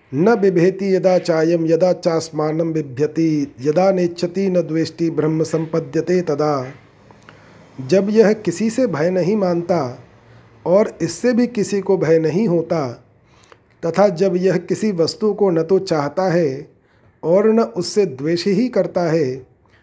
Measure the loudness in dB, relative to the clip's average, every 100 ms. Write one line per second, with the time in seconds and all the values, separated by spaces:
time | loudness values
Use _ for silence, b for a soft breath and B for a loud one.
0 | -8 0 2 4 2 4 2 2 0 2
1 | 4 2 2 0 2 2 2 2 2 2
2 | 0 -2 -4 -4 -2 -2 -2 -2 -6 -2
3 | -2 0 0 0 -4 -4 -2 2 2 2
4 | 0 -2 -6 -2 0 0 0 -2 -2 -2
5 | -4 0 0 0 -2 -2 -2 -4 -4 -4
6 | 0 -2 0 -2 0 -2 -6 -14 _ _
7 | -20 -20 B B B B B -14 0 0
8 | 2 4 4 2 -4 -4 -4 -2 -2 0
9 | -2 0 0 0 0 -2 -4 -4 -6 -8
10 | -20 -20 b b b b 0 2 2 -2
11 | -8 -2 0 2 0 -2 -2 -2 0 0
12 | 2 2 2 0 0 0 0 -2 -4 -8
13 | _ _ _ b b b b _ -6 2
14 | 2 2 0 2 0 0 -2 -4 -2 0
15 | -2 0 -2 0 0 0 2 0 0 -2
16 | -2 -2 0 2 0 -2 -12 _ b b
17 | b b 0 2 4 2 0 -2 -4 0
18 | 0 -2 -4 -2 0 0 0 0 -2 0
19 | 0 0 0 -4 -12 _ _ b